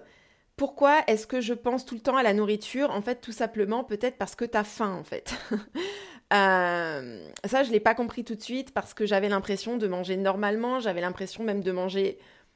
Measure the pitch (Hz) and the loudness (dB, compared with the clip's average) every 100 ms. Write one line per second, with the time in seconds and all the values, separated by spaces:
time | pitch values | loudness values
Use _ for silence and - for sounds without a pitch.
0 | - _ _ _ _ - 277 - 277 302 | -4 _ _ _ _ -6 -4 4 6 6
1 | 311 220 - 254 220 240 240 254 254 233 | 4 0 0 -2 -2 -2 -2 -2 -4 -4
2 | 269 269 226 202 208 208 - 254 277 202 | 0 4 4 4 2 0 -2 0 0 0
3 | 208 247 - 214 226 214 196 233 254 208 | -4 -6 -6 -4 -2 0 0 -2 -4 -4
4 | 247 247 190 - 240 220 208 - 214 175 | -2 -2 -6 -4 -2 0 -2 -2 -4 -4
5 | - - - - - 208 - 285 381 403 | -6 -8 -6 -8 -4 -6 -6 -8 -6 -8
6 | - - - 202 190 185 180 175 165 147 | -14 -12 0 4 6 6 4 2 -2 -4
7 | 123 110 78 - 202 262 269 214 214 233 | -8 -10 -14 -8 0 2 4 4 4 2
8 | 233 247 233 214 - 254 262 - - - | 0 -6 -8 -8 -6 -6 -4 -6 -6 -2
9 | 208 196 202 196 196 196 226 240 208 180 | 2 2 2 0 0 -4 -4 -2 -2 -2
10 | 180 190 190 196 208 214 240 254 220 175 | -2 0 0 2 0 0 0 -2 -2 -2
11 | 180 180 190 - 220 202 185 180 185 196 | -2 -4 -8 -6 -4 -2 -2 -2 -2 0
12 | 196 - - - _ | -2 -2 -12 -20 _